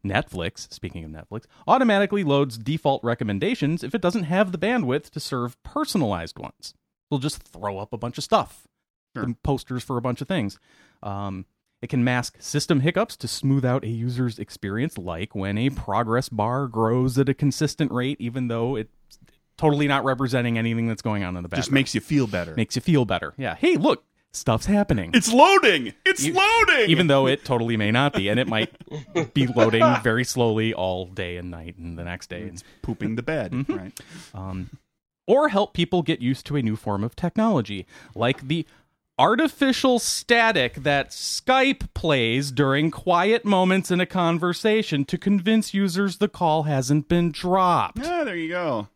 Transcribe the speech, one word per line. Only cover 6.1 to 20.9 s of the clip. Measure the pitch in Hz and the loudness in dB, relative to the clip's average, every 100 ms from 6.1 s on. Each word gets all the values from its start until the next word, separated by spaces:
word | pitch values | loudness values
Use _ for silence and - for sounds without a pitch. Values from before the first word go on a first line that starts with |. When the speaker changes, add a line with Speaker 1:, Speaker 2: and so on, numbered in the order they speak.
| 90 82 - | -2 -6 -12
Speaker 1:
ones. | - _ - _ _ _ _ | -16 _ -20 _ _ _ _
They'll | 139 | -4
just | 147 - | -4 -8
throw | - 85 101 98 | -16 -8 -8 -6
up | 104 | -8
a | 113 | -8
bunch | 120 - | -8 -8
of | |
stuff. | - 214 - - _ _ _ _ _ | 0 0 0 -12 _ _ _ _ _
Speaker 2:
Sure. | 123 | -8
Speaker 1:
The | 123 113 | -6 -4
posters | - 135 - 127 | -4 -4 -4 -10
for | - 123 | -4 -4
a | |
bunch | 123 120 | -4 -6
of | 139 | -4
things. | 185 101 - _ _ _ _ | -4 -4 -8 _ _ _ _
Um, | 101 98 101 95 - _ _ _ | -10 -8 -8 -8 -12 _ _ _
it | 120 | -4
can | 135 | 0
mask | 120 123 120 _ | 2 0 -4 _
system | - 147 - 147 | -6 -6 0 2
hiccups | 147 180 226 - | 2 0 -4 -6
to | 120 | -10
smooth | - 135 135 | -4 0 0
out | 127 127 | 2 -2
a | - | -2
user's | 113 120 120 123 110 | -4 -4 -2 -4 -4
experience, | 101 - 101 104 156 - | -12 -8 -6 -4 -4 -6
like | 90 82 101 | -8 -8 -6
when | 104 95 104 | -4 -2 0
a | 131 | -2
progress | 139 - 101 113 117 - | -2 -2 0 2 0 -2
bar | 107 107 131 135 | -2 0 0 -2
grows | 113 110 123 127 123 | 0 2 2 2 2
at | 135 | 0
a | |
consistent | 135 143 - 147 - 147 | 2 0 0 -4 0 -2
rate, | 123 127 - | 0 -4 -4
even | 120 127 123 | -6 -4 -4
though | 117 117 | -2 -2
it's | 123 110 _ _ - - _ _ - | -2 -6 _ _ -20 -20 _ _ 0
totally | 156 143 143 | 2 4 2
not | 139 | 2
representing | 127 127 135 127 120 117 | 2 0 0 0 2 0
anything | 117 113 | 0 0
that's | 117 | 0